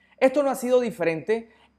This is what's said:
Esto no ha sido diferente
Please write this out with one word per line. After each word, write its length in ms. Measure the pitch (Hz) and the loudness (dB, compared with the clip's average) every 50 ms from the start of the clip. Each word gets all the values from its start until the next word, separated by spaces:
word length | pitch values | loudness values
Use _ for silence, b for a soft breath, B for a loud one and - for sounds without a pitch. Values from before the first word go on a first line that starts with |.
| b b b b | b b b b
Esto 240 | 254 262 262 302 277 | 2 2 2 2 0
no 80 | 269 | 0
ha 40 | 247 | -2
sido 260 | - 240 247 254 247 | -4 -2 2 2 2
diferente 680 | 247 220 - - 170 165 160 160 - - 220 226 226 b b b b b b | 2 0 -4 -2 -2 -2 -2 -2 -2 -4 -4 -4 -4 b b b b b b